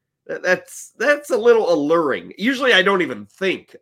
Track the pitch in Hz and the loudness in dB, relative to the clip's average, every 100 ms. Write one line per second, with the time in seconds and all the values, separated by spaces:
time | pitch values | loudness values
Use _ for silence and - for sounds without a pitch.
0 | _ _ - 160 180 180 - - - - | _ _ -14 -6 -2 -2 -4 -20 -16 -6
1 | 254 294 294 208 240 226 175 160 143 170 | -2 -2 -2 0 4 4 4 0 2 2
2 | 147 98 90 - 226 254 262 190 185 196 | 0 -2 -8 -6 -4 0 2 2 2 0
3 | 147 107 101 - 190 117 - - | -2 -8 -14 -8 -6 -6 -10 -16